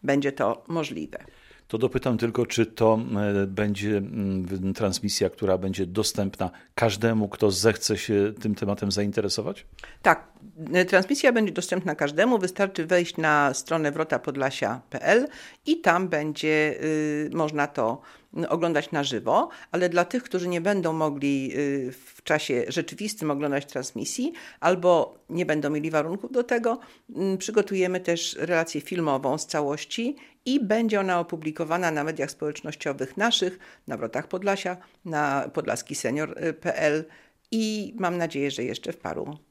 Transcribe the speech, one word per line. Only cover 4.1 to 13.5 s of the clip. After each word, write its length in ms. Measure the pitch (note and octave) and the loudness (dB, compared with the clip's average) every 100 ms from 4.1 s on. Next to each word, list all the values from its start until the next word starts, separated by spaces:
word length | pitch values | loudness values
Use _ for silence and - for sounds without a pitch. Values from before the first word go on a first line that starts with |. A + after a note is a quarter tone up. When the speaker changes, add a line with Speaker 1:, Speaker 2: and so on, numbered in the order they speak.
| A#2+ G2 F#2+ | -2 -2 -2
Speaker 2:
w-, 280 | F2+ F#2+ F#2+ | -2 -2 -2
transmisja, 560 | F#2+ G#2+ F#2 G2+ - F#2+ | 0 0 0 -2 0 0
która 280 | - G2 F#2 | 0 0 2
będzie 280 | F#2+ F#2+ F#2 | 0 -2 -2
dostępna 640 | F#2+ G#2 - G2 - F2+ - - | 0 -2 0 -4 -2 -6 -6 -14
każdemu, 540 | - A#2 G2+ A2+ A2 G#2 | 0 0 2 2 2 0
kto 220 | - G#2+ | 2 2
zechce 480 | F#2 G#2+ G#2 - G#2 | 4 2 2 0 -2
się 340 | - G#2 G2+ A2 | 2 2 2 0
tym 140 | A2 | -4
tematem 380 | G2+ G2+ G2+ G2+ | -2 -2 0 0
zainteresować? 760 | G2 G#2 G2+ G2+ - G2+ - - - - - | 0 0 0 -2 -2 -4 -8 -14 -20 -20 0
Speaker 1:
Tak, 260 | F#3+ D#3+ - - - - D#3 | 4 4 2 -20 -20 -14 0
e, 120 | F3 | 2
transmisja 480 | F3+ F#3+ F#3+ C#4+ C#4+ | 6 4 4 4 4
będzie 200 | A#3+ G#3 | 6 2
dostępna 420 | F3 - F3+ E3+ | 0 -2 -2 -2
każdemu. 440 | D3+ D3 D3+ A3+ A#3 | 0 0 4 4 4
Wystarczy 480 | F3+ F#3 G3 F#3+ D#3+ | 0 0 -2 0 2
wejść 300 | F3+ E3+ - | 2 2 0
na 380 | D#3+ D3 C#3+ | 4 6 4